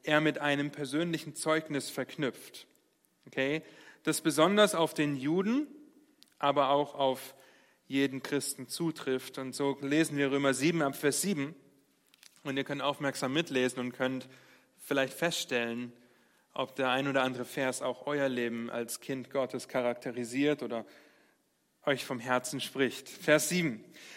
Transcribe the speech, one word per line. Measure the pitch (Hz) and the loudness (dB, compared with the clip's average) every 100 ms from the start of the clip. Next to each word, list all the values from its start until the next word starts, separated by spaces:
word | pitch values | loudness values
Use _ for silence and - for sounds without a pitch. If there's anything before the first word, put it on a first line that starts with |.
er | - 151 | 2 2
mit | 156 139 | 4 0
einem | 147 143 143 | 0 0 -2
persönlichen | 143 139 143 175 160 160 | -6 -4 -2 -2 -4 -6
Zeugnis | - 160 160 156 143 - | -6 0 0 0 -6 -4
verknüpft. | - 127 - 135 - - - - _ _ _ _ _ - | -8 -8 -4 -4 -4 -18 -20 -20 _ _ _ _ _ -10
Okay? | - 135 156 156 - - - | -2 -2 -2 -6 -20 -20 -6
Das | - 151 | -2 0
besonders | 160 143 165 208 202 | 0 4 6 8 6
auf | 175 160 | 4 0
den | - 147 139 | 2 0 0
Juden, | 135 175 196 262 302 - - _ _ _ _ _ | 0 0 2 0 -2 -10 -20 _ _ _ _ _
aber | 143 139 135 | 2 4 4
auch | 143 143 | 4 2
auf | - 135 127 - - - _ _ _ _ | 0 0 0 -8 -18 -20 _ _ _ _
jeden | 135 139 131 | 0 2 0
Christen | - 143 - - 127 | -2 -2 -2 -8 -10
zutrifft. | - 165 156 - 131 - - | -2 -2 -2 -2 -2 -4 -10
Und | 131 | -8
so | 123 139 139 | -2 -2 -2
lesen | 139 151 160 143 | 0 2 2 2
wir | 139 | 2
Römer | 139 139 | 4 2
sieben | 127 151 170 | 4 4 4
ab | 143 | 0
Vers | 131 147 135 | 2 0 2
sieben. | 190 170 143 - - _ _ _ _ _ - _ | 0 -2 -4 -8 -20 _ _ _ _ _ -20 _
Und | 147 135 | -4 -4
ihr | |
könnt | 135 143 | -2 -2
aufmerksam | 139 143 143 131 131 | -2 0 -2 -2 0
mitlesen | 135 131 131 127 123 | 0 0 2 2 0
und | 123 | -8
könnt | 117 131 131 - - - - _ _ | -2 -2 -2 -8 -20 -20 -20 _ _
vielleicht | - 139 131 | -2 0 0
feststellen, | - 170 165 - 123 117 117 123 120 - _ _ _ _ | 0 -2 -2 -2 -2 -2 -4 -8 -14 -20 _ _ _ _
ob | - 131 - | -6 -6 0
der | 131 | 2
ein | 127 139 | 2 2
oder | 135 | 2
andere | 131 123 | 2 0
Vers | 123 - 131 131 | -6 -2 -2 0
auch | 131 123 - | -4 -4 -4
euer | 147 139 | 0 0
Leben | 123 120 117 117 | 0 -2 -2 -6
als | 120 117 - | -6 -6 -8
Kind | - 135 117 | -6 -8 -4
Gottes | 139 131 127 - | -2 -2 -4 -4
charakterisiert | 131 120 120 131 120 120 127 147 143 | 0 0 -2 -6 -6 -4 2 2 2
oder | 120 113 110 - - _ _ _ _ _ _ _ | -2 -6 -8 -20 -20 _ _ _ _ _ _ _
euch | - 135 | -2 -2
vom | - 127 | -2 -6
Herzen | 120 127 - 139 | 0 0 0 -6
spricht. | - 135 131 - - | -6 0 0 0 -14
Vers | - - 151 151 | -6 4 4 4
sieben. | 180 165 110 - - - | 0 0 -2 -12 -20 -20